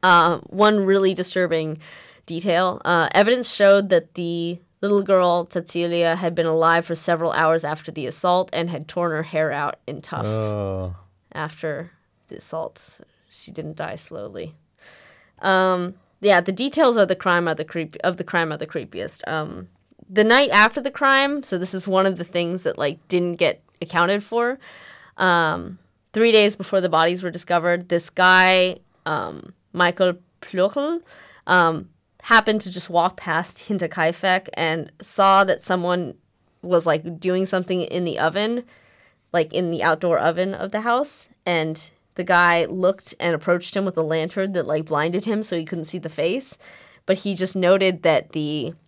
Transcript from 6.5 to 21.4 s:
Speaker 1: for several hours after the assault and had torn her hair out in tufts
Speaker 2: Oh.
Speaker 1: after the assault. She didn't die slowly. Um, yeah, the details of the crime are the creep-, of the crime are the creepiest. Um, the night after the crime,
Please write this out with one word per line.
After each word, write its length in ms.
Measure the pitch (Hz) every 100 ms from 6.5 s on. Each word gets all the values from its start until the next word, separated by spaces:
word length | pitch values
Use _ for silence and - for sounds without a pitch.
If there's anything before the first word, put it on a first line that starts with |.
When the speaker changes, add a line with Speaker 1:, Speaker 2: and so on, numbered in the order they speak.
| 160 165 165
Speaker 1:
for 100 | 170
several 380 | 165 - 170 165
hours 320 | - 160 165
after 260 | 147 156 -
the 140 | 156 127
assault 440 | - 180 180 185
and 160 | - 170
had 180 | 165 156
torn 220 | - 175
her 100 | 156
hair 280 | 160 160 156
out 240 | 143 143 - -
in 140 | 147
tufts 260 | - 147 107 110 110
Speaker 2:
Oh. 420 | 104 98 95 92 90 _ _ _
Speaker 1:
after 600 | - 156 156 160 143 170 _ _ _ _
the 80 | -
assault. 600 | - 160 - - - - - _ _
She 200 | - -
didn't 260 | - 156 156
die 180 | - -
slowly. 580 | - - 104 87 113 156 _ _ - - - _ _ _
Um, 540 | 190 190 185 180 180 190 _ _
yeah, 200 | 202 185
the 120 | 175
details 440 | 185 185 - 277 233
of 120 | 190
the 80 | 185
crime 300 | 185 175 170
are 60 |
the 100 | 160
creep-, 320 | 160 170 160 -
of 140 | 180 180
the 80 |
crime 280 | 180 175 165
are 40 | 151
the 100 | 156
creepiest. 600 | 165 - 87 - - -
Um, 400 | 156 151 - 185 _ _ _ -
the 160 | 190
night 260 | 214 247 285
after 300 | 208 214 285
the 100 | 262
crime, 520 | 269 277 269 277 294